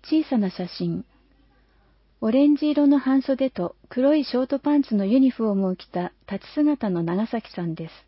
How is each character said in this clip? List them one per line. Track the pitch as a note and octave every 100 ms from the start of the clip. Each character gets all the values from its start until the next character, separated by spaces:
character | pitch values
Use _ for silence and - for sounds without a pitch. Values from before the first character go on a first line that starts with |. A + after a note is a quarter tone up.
小 | - D#4
さ | D#4 B3+
な | G3
写 | - F3+
真。 | - F3 E3+ - _ _ _ _ _ _ _ _ _ _ _
オ | A3
レ | B3+ D4
ン | D4
ジ | D4+
色 | D4 C#4+
の | C#4+
半 | C4 C4+
袖 | C4 C4 C4
と | - F3 - _
黒 | - C4+ D4+
い |
シ | C4 B3
ョ |
ー | C4
ト | C#4
パ | C#4+ D4
ン |
ツ | C4+
の | G#3+
ユ | G3 B3+
ニ | C4
フ | - A3
ォ |
ー |
ム | G3 F#3+
を | F#3
着 | -
た | F3+ F3+ _ -
立 | G3 -
ち |
姿 | D4+ D4 D4 G#3+
の | F3
長 | E3 F3+ A3+
崎 | A#3 -
さ | -
ん | E3+
で | D#3+ D#3+
す。 | -